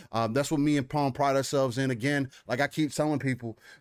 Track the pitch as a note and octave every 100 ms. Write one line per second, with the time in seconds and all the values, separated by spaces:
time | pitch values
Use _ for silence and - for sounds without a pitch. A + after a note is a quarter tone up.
0 | - A2+ A2+ A#2+ C#3+ D#3 D3 D3 C3 D3+
1 | C#3 B2 C#3 C3+ C3 C#3+ C3+ A#2+ C3+ A#2+
2 | C3 C#3+ C3+ - - B2 C#3+ - D3+ -
3 | D3+ D#3 C#3 B2 A#2 A2 - -